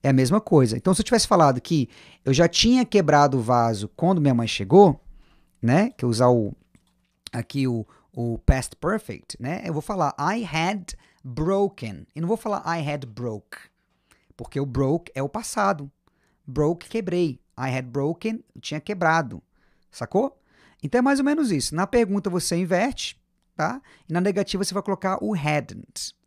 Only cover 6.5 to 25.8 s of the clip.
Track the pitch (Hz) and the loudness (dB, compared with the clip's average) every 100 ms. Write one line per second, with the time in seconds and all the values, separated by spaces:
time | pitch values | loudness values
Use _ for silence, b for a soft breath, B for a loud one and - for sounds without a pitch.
6.5 | - _ _ _ _ _ _ - 120 113 | -8 _ _ _ _ _ _ -12 -12 -8
7.5 | 143 131 117 107 b b - 120 113 - | -4 -2 -2 -8 b b -8 -6 0 2
8.5 | 131 - - 160 214 - 104 _ - 123 | 2 -2 -6 -4 -4 -6 -16 _ -12 -8
9.5 | 175 170 156 - 202 147 - 151 220 196 | -8 -6 -8 -6 -2 -2 -2 -4 -4 -4
10.5 | 156 170 208 180 - b b 131 120 160 | -2 -2 -4 -10 -18 b b -12 -4 -2
11.5 | 196 202 196 113 90 - 147 165 226 226 | 0 0 -4 -12 -12 -14 -8 -4 -4 -4
12.5 | 202 160 170 147 147 127 107 123 107 _ | -6 -4 -4 -4 -6 -8 -8 -8 -8 _
13.5 | - - _ _ _ _ _ _ - 120 | -20 -20 _ _ _ _ _ _ -18 -10
14.5 | 139 139 123 135 160 - 131 139 214 233 | -6 -4 -2 0 0 -4 -8 -6 -8 -6
15.5 | - 202 165 139 _ _ _ _ _ - | -2 0 -2 -8 _ _ _ _ _ -10
16.5 | 127 151 170 - 226 185 175 165 123 _ | -2 0 0 -6 -6 -2 -2 -2 -4 _
17.5 | - 131 131 127 131 143 170 220 226 - | -10 -6 -4 -4 -4 -2 -2 -6 -8 -12
18.5 | - - 151 - 202 170 165 131 113 _ | -16 -10 -10 -8 -2 2 2 0 -10 _
19.5 | _ _ _ _ - 120 196 269 _ b | _ _ _ _ -12 -2 0 0 _ b
20.5 | b b b 147 240 254 277 277 302 269 | b b b -2 2 2 2 2 0 0
21.5 | 156 - 156 190 170 185 202 190 175 - | -2 -2 -4 0 0 0 -2 -2 -4 -2
22.5 | 175 180 175 247 - - - _ _ _ | -2 0 0 0 -4 -12 -14 _ _ _
23.5 | - 165 262 b b b 165 190 190 196 | -6 -6 -6 b b b -2 0 -2 -2
24.5 | 190 - 190 202 190 190 190 214 196 147 | -4 -4 -4 -4 -4 -4 -4 -4 -2 -2
25.5 | 151 151 - | -2 -4 -16